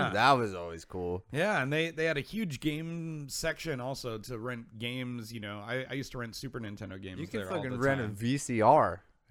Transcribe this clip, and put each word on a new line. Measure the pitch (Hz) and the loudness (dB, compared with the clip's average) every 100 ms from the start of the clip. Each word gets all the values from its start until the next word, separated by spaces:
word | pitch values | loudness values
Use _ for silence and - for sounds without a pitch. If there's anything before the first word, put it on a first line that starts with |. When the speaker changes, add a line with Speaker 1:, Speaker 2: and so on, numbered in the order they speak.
| 127 | 4
Speaker 1:
to. | |
That | 101 127 | 6 8
was | 135 110 | 8 4
always | 90 85 82 - | -2 -6 -8 -8
cool. | 92 87 90 - | -4 -2 -2 -4
Speaker 2:
Yeah, | 135 196 185 | 0 2 2
and | 135 | 0
they, | 151 165 | 0 0
they | 156 160 | 0 0
had | 151 | 0
a | |
huge | 135 208 196 127 | -2 -4 -4 -2
game | 151 151 165 170 165 156 139 | -2 -2 -4 -6 -6 -8 -6
section | - 165 156 160 131 | -4 -2 -2 -4 -4
also | 127 131 123 110 | -4 -4 -6 -6
to | 104 117 | -6 -6
rent | 120 120 117 110 | -6 -6 -10 -8
games. | 120 127 123 120 110 | -6 -4 -4 -6 -8
You | 117 | -8
know, | 104 104 104 | -6 -6 -4
I, | 127 127 | -4 -2
I | |
used | 139 131 | -4 -6
to | 127 | -6
rent | 117 101 | -8 -8
Super | 135 127 | -8 -6
Nintendo | 107 101 101 95 | -8 -8 -8 -8
games | 95 92 | -8 -8
Speaker 1:
You | - | -6
can | 220 | -4
Speaker 2:
there | 190 | -2
all | 180 | -4
Speaker 1:
fucking | 131 | -2
Speaker 2:
the | 123 | 2
Speaker 1:
rent | 135 135 | 4 4
a | 107 | 0
Speaker 2:
time. | 101 | -2
Speaker 1:
V | 117 139 | 0 0
C | - 117 | 0 6
R | 110 151 104 87 - _ _ | 10 10 8 2 -8 _ _